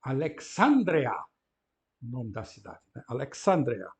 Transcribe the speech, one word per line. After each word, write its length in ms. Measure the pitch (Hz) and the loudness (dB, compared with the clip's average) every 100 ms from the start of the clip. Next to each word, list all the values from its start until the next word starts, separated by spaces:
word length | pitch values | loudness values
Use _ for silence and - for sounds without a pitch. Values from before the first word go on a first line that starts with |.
Alexandreia, 1080 | - 135 156 - - - 233 277 190 165 123 98 - _ _ _ _ _ _ _ | -4 -2 -2 -6 -14 2 6 6 4 2 2 -2 -8 _ _ _ _ _ _ _
o 40 | 117 | -10
nome 260 | 123 113 | -8 -6
da 120 | 98 | -8
cidade, 360 | 110 - 104 - _ | -10 -14 -20 -20 _
né? 80 | - - | -18 -8
Alexandreia. 800 | 120 139 - - 185 123 110 92 | -6 -6 -2 2 4 2 -2 -8